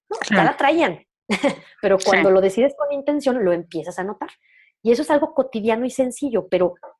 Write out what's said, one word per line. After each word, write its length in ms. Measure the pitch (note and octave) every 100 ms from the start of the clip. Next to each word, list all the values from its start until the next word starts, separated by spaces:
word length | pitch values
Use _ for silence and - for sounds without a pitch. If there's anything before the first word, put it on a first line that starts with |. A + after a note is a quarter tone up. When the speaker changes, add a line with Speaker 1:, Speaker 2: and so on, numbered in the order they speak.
| _
Speaker 1:
No, 80 | -
ya 60 | -
Speaker 2:
Claro. 160 | G3+ B3
Speaker 1:
la 60 | C4+
traían. 480 | C#4 D#4+ C4 D#3+ _ _ -
<laughs> 380 | G3 C#4 - - _
Pero 160 | G3+ F#3+ G#3
cuando 240 | F#3 G3
Speaker 2:
Sí. 40 |
Speaker 1:
lo 80 | F#3+
decides 340 | F#3+ G#3 C#4 -
con 140 | C#4+
intención, 520 | C#4+ C#4 D4 C4+ B3
lo 80 | F#3+
empiezas 440 | F3 E3+ E3 E3 F3+
a 40 |
notar. 260 | F#3+ G#3+ - - _ _ _ _
Y 80 | A3
eso 100 | A#3+
es 80 | D4+
algo 240 | D4 D4+
cotidiano 520 | C#4+ C4 A3+ G#3+ A3 B3+
y 40 |
sencillo, 580 | - B3+ - C#4+ A3 F#3
pero 260 | F3+ F3+ - -